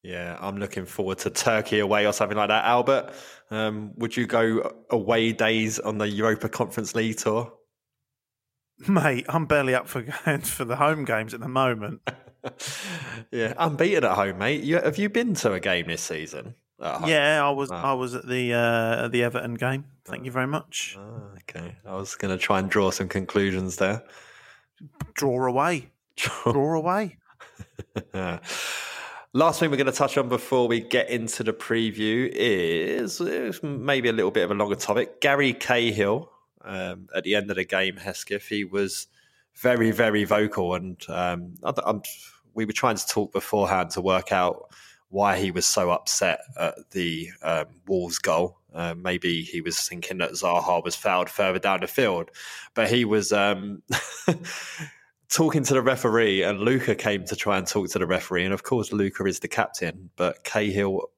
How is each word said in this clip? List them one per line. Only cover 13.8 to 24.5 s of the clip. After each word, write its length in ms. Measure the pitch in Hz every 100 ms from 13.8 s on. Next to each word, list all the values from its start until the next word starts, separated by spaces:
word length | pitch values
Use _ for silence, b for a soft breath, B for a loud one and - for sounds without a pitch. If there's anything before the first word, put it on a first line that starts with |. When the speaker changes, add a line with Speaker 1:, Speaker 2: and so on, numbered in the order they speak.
| 175 175
Speaker 1:
at 80 | 113
home, 260 | 92 98 90
mate. 240 | 110 147
You, 140 | 139 170
have 180 | - 180
you 120 | 202
been 240 | 233 240
to 180 | 170 113
a 80 | 92
game 280 | 98 90 82
this 120 | 82
season 540 | - 80 80 71 98 123 _ _
at 140 | 82 -
home? 80 | 156
Speaker 2:
Yeah, 340 | 156 147 156
I 60 | 143
was. 200 | 139 139
Speaker 1:
Oh. 40 |
Speaker 2:
I 180 | 87 139
was 200 | 131 127
at 120 | 123 120
the, 280 | 127 123
uh, 500 | 120 117 117 113 117 120
at 60 |
the 120 | 123
Everton 300 | 120 120 120
game. 300 | 117 123 135 143 _
Thank 180 | - 123
Speaker 1:
Oh. 40 | 127
Speaker 2:
you 40 |
very 160 | 127 131
much. 500 | - - - - 98
Speaker 1:
Oh, 340 | 101 113 101 95 -
okay, 260 | 87 85 -
I 120 | 101 95
was 180 | 98
gonna 240 | - 98 92
try 220 | - 98
and 100 | 95
draw 200 | 107 95
some 160 | - 92
conclusions 680 | 98 92 104 98 92 95 92
there. 260 | 95 110 - B B B B